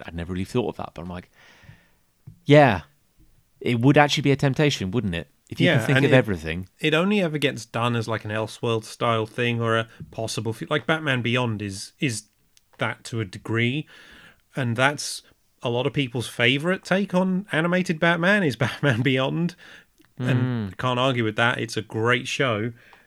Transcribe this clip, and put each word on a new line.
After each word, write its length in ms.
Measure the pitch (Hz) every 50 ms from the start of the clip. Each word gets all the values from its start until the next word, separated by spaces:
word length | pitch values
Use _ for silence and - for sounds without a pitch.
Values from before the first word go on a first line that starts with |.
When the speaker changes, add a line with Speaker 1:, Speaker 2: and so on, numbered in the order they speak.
| -
Speaker 1:
I'd 80 | - 80
never 180 | 85 85 82 92
really 120 | 90 95
thought 240 | - - 123 107 78
of 80 | 80
that, 140 | - - - _
but 80 | -
I'm 80 | 82 90
like, 200 | 90 90 - _ _ _ - - - - - - - _ _ _ _ _ _ _ _ _ _ - - _ _
yeah, 360 | - 143 151 147 127 104 87 - _ _ _ _ _ _ _ - _ _ _ _ _ _ _
it 200 | - - 120 117
would 180 | 117 139 147
actually 240 | 147 147 139 - - 120
be 80 | 143
a 40 | 135
temptation, 560 | 135 - 143 131 - 156 143 135 - 98 92
wouldn't 240 | 92 123 101 101 85
it? 120 | 85 73 _ _ _ _ _
If 100 | - -
you 40 | 165
Speaker 2:
Yeah, 100 | 180 156
Speaker 1:
can 80 | 123 110
think 80 | - 139
Speaker 2:
and 80 | 135 139
Speaker 1:
of 80 | - 123
Speaker 2:
it, 20 |
Speaker 1:
everything. 520 | 131 117 107 98 85 78 80 80 87 92 - _ _
Speaker 2:
it 140 | - 156 151
only 280 | 156 175 196 214 208
ever 160 | 185 165 151 151
gets 260 | 143 135 127 123 113
done 300 | _ - 117 117 120 120
as, 120 | 117 110
like, 180 | 113 113 104 -
an 60 | 107
Elseworld 520 | 107 110 110 104 - - - 120 113 113 110
style 420 | - - - 127 120 117 110 110
thing 340 | 107 - - 120 120 117 117
or 160 | 117 113 113
a 100 | 113 113 - - - - -
possible, 400 | - - 113 110 - - 107 113
f-, 180 | 113 - 165 -
like, 160 | 151 151 -
Batman 360 | - 160 160 156 147 131 123 113
Beyond 380 | 120 117 127 127 117 110 101 104
is, 300 | 101 95 98 - - _ _
is 240 | - 139 113 104 - _ _ _ _ _ _ _ _ _ _ _
that 240 | 127 113 120 - -
to 140 | - - 113
a 40 | 110
degree, 600 | 92 - 104 - - 113 113 117 120 127 151 151 _ - - - - - - - - - _ _ _ _
and 200 | - 135 120 117
that's 480 | 120 131 139 147 139 - - - - - _ _ _ _ _ _ _ -
a 60 | 127
lot 180 | 120 120 127
of 60 | 143 135
people's 340 | 151 143 120 - 127 110
favourite 560 | - - - 120 120 131 139 147 175 185 196 -
take 320 | - 180 190 208 190 -
on 320 | 180 185 185 185 180 202 -
animated 480 | - 151 160 175 175 185 185 - 180 156
Batman 440 | 170 170 170 170 165 185 208 208 196
is 120 | 151 117
<laughs> 100 | - 131
Batman 340 | 110 - - - 143 123 107
Beyond. 540 | 123 139 131 131 131 139 151 160 170 175 - _ - - - - _ _ _ _ _ _ _ -
And 540 | 123 127 127 120 127 127 123 117 107 95 90
Speaker 1:
Mm. 40 |
Speaker 2:
can't 220 | - - 127 123 120
argue 240 | 127 135 131 123 113
with 120 | 107 107
that. 220 | 120 117 120 131 127
It's 180 | 120 117 -
a 40 | 113
great 460 | 104 - - 113 110 120 123 123 131
show, 460 | 123 - - 143 131 113 104 107 123 117 - - - - - _